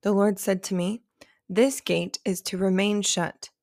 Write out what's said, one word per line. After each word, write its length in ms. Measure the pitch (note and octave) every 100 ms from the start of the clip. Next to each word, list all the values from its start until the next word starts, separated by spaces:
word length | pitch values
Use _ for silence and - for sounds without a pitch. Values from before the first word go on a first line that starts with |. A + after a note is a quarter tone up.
The 80 | G3+
Lord 260 | G3+ G3+ G3
said 240 | - F#3+ -
to 100 | F#3
me, 260 | F3 A3+ _ _ - _ _
"This 320 | G3 C4 C4+
gate 380 | - E3+ F3 -
is 160 | - F#3
to 160 | - F#3
remain 420 | F#3+ F#3 G3+ G#3
shut. 480 | G3+ - E3+ - - _